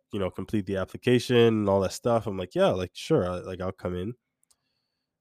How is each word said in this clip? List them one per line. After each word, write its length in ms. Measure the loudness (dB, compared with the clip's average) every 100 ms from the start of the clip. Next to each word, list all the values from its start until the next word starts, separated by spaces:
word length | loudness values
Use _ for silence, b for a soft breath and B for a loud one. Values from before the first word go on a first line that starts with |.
| _
you 60 | -4
know, 120 | -4
complete 360 | -4 -4 -4 -2
the 100 | -4
application 600 | -6 -4 2 2 4 4
and 320 | 6 4 2
all 120 | 2
that 120 | 2
stuff. 340 | -2 0 0 -2
I'm 120 | -8
like, 160 | -6
"Yeah, 140 | 0 2
like, 240 | 0 -4
sure, 300 | -8 0 0 0
I, 80 | -4
like, 200 | -8 -8
I'll 120 | -8
come 220 | -6 -6
in." 200 | -6 -6 -10 _ _ _ _ _ _ _ _ _ _